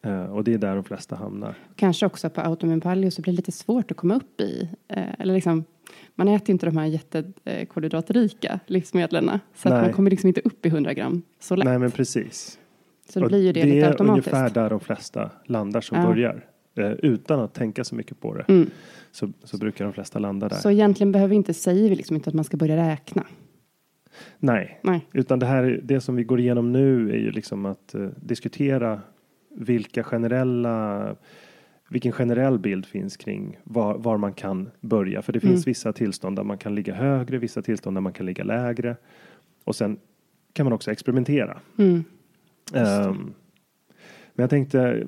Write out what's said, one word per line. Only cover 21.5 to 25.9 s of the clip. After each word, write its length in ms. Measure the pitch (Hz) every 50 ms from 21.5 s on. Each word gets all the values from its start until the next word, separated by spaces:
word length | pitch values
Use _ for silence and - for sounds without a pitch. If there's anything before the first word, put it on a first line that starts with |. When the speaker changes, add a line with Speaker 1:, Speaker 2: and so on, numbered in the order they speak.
| 165
Speaker 2:
säger 360 | - - 180 180 190 214 214
vi 60 | 190
liksom 200 | - - - 160
inte 140 | 151 156 160
att 40 | 151
man 120 | 156 151
ska 120 | - -
börja 200 | 143 160 151 156 160 170 160
räkna. 320 | 156 147 _ - - 135 - - - - - _ _ _ _ _ _ _ _ _ _ _ _ _ _ - - - - _
Speaker 1:
Nej. 400 | - 131 120 104 95 - - - -
Speaker 2:
Nej. 240 | 185 180 165 139 _
Speaker 1:
Utan 280 | - 135 131 - 131 123
det 60 | 123
här, 340 | 123 135 131 127 127 120 117 -
det 180 | 120